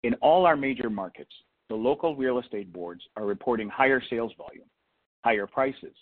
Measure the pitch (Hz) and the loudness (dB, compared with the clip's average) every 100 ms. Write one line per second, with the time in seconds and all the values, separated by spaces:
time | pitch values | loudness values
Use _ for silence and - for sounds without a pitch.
0 | 240 - 139 170 180 147 135 127 120 104 | -2 2 4 6 6 4 0 -2 -4 -4
1 | 92 - 73 - _ _ _ 110 120 147 | -6 -12 -20 -20 _ _ _ -2 0 2
2 | 170 143 131 123 120 104 98 87 87 87 | 0 0 0 0 -4 -10 -10 -10 -12 -12
3 | - - 104 101 - 117 104 - 135 131 | -14 -6 -4 -2 -2 -2 -2 0 2 2
4 | - 117 113 - - - _ _ _ _ | 0 -4 -4 -8 -20 -20 _ _ _ _
5 | _ _ 120 110 101 - 135 131 82 _ | _ _ 0 0 -2 -2 -2 -2 -16 _